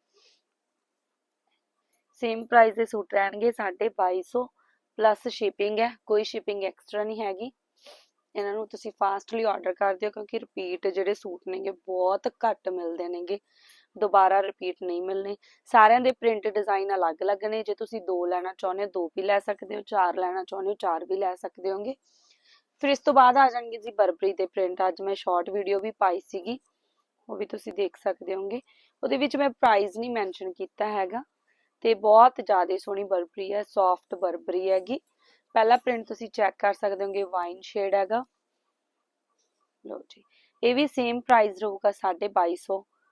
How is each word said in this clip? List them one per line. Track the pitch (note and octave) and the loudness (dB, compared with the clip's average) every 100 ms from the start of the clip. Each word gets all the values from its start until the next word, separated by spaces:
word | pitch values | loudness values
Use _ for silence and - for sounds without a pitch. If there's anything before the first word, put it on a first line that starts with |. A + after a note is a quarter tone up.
| _ G4+ _ _ _ _ _ _ _ _ _ _ _ _ _ _ _ _ _ _ _ - | _ _ _ _ _ _ _ _ _ _ _ _ _ _ _ _ _ _ _ _ _ -6
ਸੇਮ | A#3 A3+ A#3 | -4 -4 2
ਪ੍ਰਾਈਸ | A#3+ A3+ G#3+ | 6 6 4
ਦੇ | A3+ | -2
ਸੂਟ | G#3+ F#3+ | -4 -2
ਰਹਿਣਗੇ, | G3+ G3 G3+ A#3 | -2 -2 0 -2
ਸਾਢੇ | A3+ G3+ F3+ A3 G3+ | -2 -6 -2 -4 0
ਬਾਈ | F#3 F#3 | 0 -2
ਸੌ | F3 B3 B3 _ _ _ _ - | -4 -6 -6 _ _ _ _ 2
ਪਲੱਸ | G#3+ G#3 A#3+ | 2 4 -4
ਸ਼ਿਪਿੰਗ | - G#3 - G3+ G#3+ | -4 -4 -2 -2 0
ਹੈ, | A#3 A#3 - | -2 -4 -2
ਕੋਈ | G#3+ | 0
ਸ਼ਿਪਿੰਗ | G#3+ A3+ - G3+ | 0 -8 -6 -6
ਐਕਸਟਰਾ | F#3+ - - G#3 | -6 -8 -10 -6
ਨਹੀਂ | G#3+ A3 | -6 -6
ਹੈਗੀ। | G#3 F#3+ A#3+ _ _ _ - - _ _ _ G#3+ | -6 -8 -10 _ _ _ -20 -20 _ _ _ -8
ਇਹਨਾਂ | G3+ | -6
ਨੂੰ | G#3 G#3+ | -6 -8
ਤੁਸੀਂ | - A3 - | -10 -12 -4
ਫਾਸਟਲੀ | G3 G3 - A3+ | -2 -2 -6 -2
ਆਰਡਰ | A3 F#3+ F3 | -2 -2 -4
ਕਰ | F3+ G3+ F#3+ | -2 -2 0
ਦਿਓ, | G#3 | -4
ਕਿਉਂਕਿ | G#3+ G#3 A3+ | -6 -8 -8
ਰਿਪੀਟ | A3 - F#3 F3+ G3 | -8 -10 -8 -4 -2
ਜਿਹੜੇ | F#3 F#3+ | -2 -2
ਸੂਟ | G#3+ G3+ F3 - | -2 -6 -12 -8
ਨੇਗੇ | F#3 G3 | -8 -8
ਬਹੁਤ | F#3 - F#3 F#3 G3 - - A3+ | -10 -6 -2 0 0 -4 -4 -4
ਘੱਟ | G3+ - | -2 -6
ਮਿਲਦੇ | F#3 E3+ E3+ F3 | -6 -6 -6 -8
ਨੇਗੇ, | F3 F3 G3+ _ _ - - _ - | -8 -6 -8 _ _ -20 -20 _ -4
ਦੁਬਾਰਾ | G#3 G3 F#3 F#3+ | 4 6 6 4
ਰਿਪੀਟ | G3 - F3+ F3 | 0 -4 -8 -6
ਨਹੀਂ | F3+ F3 | -6 -4
ਮਿਲਣੇ। | F#3 G3 G3 G3+ _ _ - | -4 -6 -6 -10 _ _ 2
ਸਾਰਿਆਂ | A#3 G#3+ A#3+ | 8 8 8
ਦੇ | B3+ | 4
ਪ੍ਰਿੰਟ | B3+ A3+ G#3+ G#3+ | 2 0 0 -2
ਡਿਜ਼ਾਈਨ | G3+ G#3 G3 G3 F#3+ | -2 0 0 0 0
ਅਲੱਗ-ਅਲੱਗ | E3+ D#3 F#3+ G3 G#3+ | 0 0 -2 0 -2
ਨੇ, | A3 | -4
ਜੇ | G#3+ G3+ | -4 -6
ਤੁਸੀਂ | A3 A3 | -6 -8
ਦੋ | F3+ F3+ F3 | -4 -2 0
ਲੈਣਾ | F3+ F#3 | -2 -4
ਚਾਹੁੰਦੇ | F#3 F#3+ F#3+ | -6 -6 -4
ਹੋ | G3+ | -4
ਦੋ | F#3 E3+ - | -4 -6 -4
ਵੀ | |
ਲੈ | F#3+ G3+ | 0 0
ਸਕਦੇ | G3+ G3+ G3 G#3 | 0 -8 -8 -10
ਹੋ, | |
ਚਾਰ | G3+ G#3 F3+ F3+ | -4 0 2 0
ਲੈਣਾ | F3+ F#3 | -2 -4
ਚਾਹੁੰਦੇ | F#3 G3 F#3+ | -8 -6 -4
ਹੋ | G#3 | -4
ਚਾਰ | F#3+ E3 F3+ | -2 -4 -4
ਵੀ | F#3+ | -2
ਲੈ | F#3+ F#3 | -2 -4
ਸਕਦੇ | F#3 - F#3 | -10 -8 -6
ਹੋਗੇ। | G3 G#3+ C4+ _ _ _ _ _ _ _ - | -4 -6 -10 _ _ _ _ _ _ _ -4
ਫਿਰ | C#4 | -2
ਇਸ | C#4 | 0
ਤੋਂ | - | 4
ਬਾਅਦ | C4+ B3 B3+ | 6 8 8
ਆ | C4+ | 4
ਜਾਣਗੇ | A#3+ A#3 A3+ | 2 -8 -10
ਜੀ | A3 | -6
Burberry | G#3 F#3+ E3 G3 F#3+ | 0 2 2 -2 0
ਦੇ | F#3 | -4
ਪ੍ਰਿੰਟ। | - F#3 F3+ F#3 | -2 -2 0 -2
ਅੱਜ | E3+ | -2
ਮੈਂ | G3 G3 | -6 -4
ਸ਼ਾਰਟ | - F3 F3 | 0 -2 0
ਵੀਡੀਓ | G3+ F#3+ G3 | -4 -2 -2
ਵੀ | G#3+ - | -2 0
ਪਾਈ | F#3+ F3+ | 0 0
ਸੀਗੀ, | - G3 F3+ B3+ _ _ _ _ _ _ - | -6 -10 -8 -10 _ _ _ _ _ _ -14
ਉਹ | G3+ | -10
ਵੀ | G#3 | -10
ਤੁਸੀਂ | G#3+ A3+ | -10 -10
ਦੇਖ | G3+ F#3+ - | -6 -6 -4
ਸਕਦੇ | G3 F3+ F3+ F#3+ | -6 -6 -8 -8
ਹੋਗੇ। | G3 A#3+ - _ _ - | -6 -8 -12 _ _ -6
ਉਹਦੇ | B3+ C4 | -2 0
ਵਿੱਚ | C#4 C#4 | 0 0
ਮੈਂ | C#4 | -2
ਪ੍ਰਾਈਸ | A#3+ B3 G#3 G3+ G#3 | 2 4 4 2 -4
ਨਹੀਂ | A#3+ | -6
ਮੈਂਸ਼ਨ | A#3 G3 F3+ F#3 | -4 -6 -6 -10
ਕੀਤਾ | F3+ F#3+ - G#3+ | -10 -10 -4 -4
ਹੈਗਾ, | G#3 F#3 A3+ - _ _ _ _ _ | -2 -4 -6 -12 _ _ _ _ _
ਤੇ | A#3 G#3 | 0 2
ਬਹੁਤ | G#3+ A3 B3 B3+ | 8 10 10 6
ਜ਼ਿਆਦਾ | - F#3+ F3 F#3+ | 0 2 2 -2
ਸੋਹਣੀ | - G3 G3+ | -4 -6 -2
Burberry | F#3 E3+ - F#3+ | -2 -4 -8 -6
ਹੈ, | G3+ G#3 | -4 -2
ਸੌਫਟ | A3 F#3+ F3+ - F#3 | 2 4 2 -2 -4
Burberry | F#3 E3+ E3 F3+ F#3+ | -4 -4 -4 -2 0
ਹੈਗੀ। | F#3+ F#3 B3+ _ _ _ _ _ A3+ | 0 -2 -8 _ _ _ _ _ 2
ਪਹਿਲਾ | A3+ B3 | 4 4
ਪ੍ਰਿੰਟ | - A#3 A3 | 2 -4 -6
ਤੁਸੀਂ | A3 A3 | -12 -8
ਚੈੱਕ | - G3 - | 0 0 2
ਕਰ | G3+ | -2
ਸਕਦੇ | G3 G#3 G3 G3 | 0 -2 -2 -4
ਹੋਗੇ, | G3 F#3+ | -4 -4
ਵਾਈਨ | F#3 F3 F#3 | -4 -6 -10
ਸ਼ੇਡ | - G#3+ G3 G3 | -8 -4 0 2
ਹੈਗਾ। | F#3+ A3+ B3+ _ _ _ _ _ _ _ _ _ _ _ _ _ _ _ G#3 | 2 -2 -4 _ _ _ _ _ _ _ _ _ _ _ _ _ _ _ -16
ਲਓ | - - | -16 -16
ਜੀ, | - _ _ _ - | -20 _ _ _ -2
ਇਹ | A#3 B3 | 0 2
ਵੀ | D4 | 0
ਸੇਮ | - A#3+ A#3+ | -2 -4 -2
ਪ੍ਰਾਈਸ | - A#3 G#3+ F#3 | 2 4 4 -2
ਰਹੂਗਾ, | G#3 G3 G#3 | -6 -2 -2
ਸਾਢੇ | G3+ F#3+ F3 G#3 | 0 -4 -2 -2
ਬਾਈ | G3 E3+ F3 | 0 0 -2
ਸੌ | - G3 - _ _ | -6 -6 -8 _ _